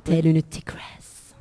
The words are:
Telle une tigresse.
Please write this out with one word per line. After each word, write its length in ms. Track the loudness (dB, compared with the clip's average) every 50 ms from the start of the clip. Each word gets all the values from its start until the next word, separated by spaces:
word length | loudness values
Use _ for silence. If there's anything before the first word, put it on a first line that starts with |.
| _
Telle 220 | 2 0 2 4
une 160 | 4 4 2
tigresse. 920 | 0 -2 -8 -16 -14 -14 -14 -16 -16 -18 -20 -20 -20 -20 -20 -20 -20 -20 -20 -20